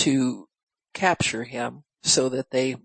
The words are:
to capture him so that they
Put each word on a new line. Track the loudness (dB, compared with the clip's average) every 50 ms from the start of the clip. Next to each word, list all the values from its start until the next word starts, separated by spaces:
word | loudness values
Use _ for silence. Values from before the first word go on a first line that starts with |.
| 2
to | 2 4 2 2 0 -2 -4 -12 _ _ _ _ _ _ _ _ _ -6
capture | 0 2 2 2 2 0 -4 -4 -4 -8
him | -8 -6 -6 -6 -6 -8 -12 -20 _ _ _ 0
so | 2 2 2 2 2
that | 0 -2 -4 -2
they | 0 0 0 0 -2 -6